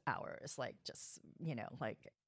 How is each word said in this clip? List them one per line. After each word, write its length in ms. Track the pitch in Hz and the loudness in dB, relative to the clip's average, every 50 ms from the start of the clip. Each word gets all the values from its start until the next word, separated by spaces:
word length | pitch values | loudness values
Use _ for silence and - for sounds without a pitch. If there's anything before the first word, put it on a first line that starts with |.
| - | 4
hours, 520 | - - - - - - - - - - - | 4 4 4 2 -2 -4 -4 -4 -2 0 0
like, 260 | 127 - - - - | 0 0 -2 -4 -8
just, 360 | - - - - - - - - - - - | -6 -2 -2 -2 -2 -2 -4 -8 -12 -8 -2
you 160 | 165 160 143 | 0 2 2
know, 140 | 113 104 - - - | 2 0 0 0 0
like, 320 | - 110 - - - - - _ _ | 2 2 0 0 -6 -14 -18 _ _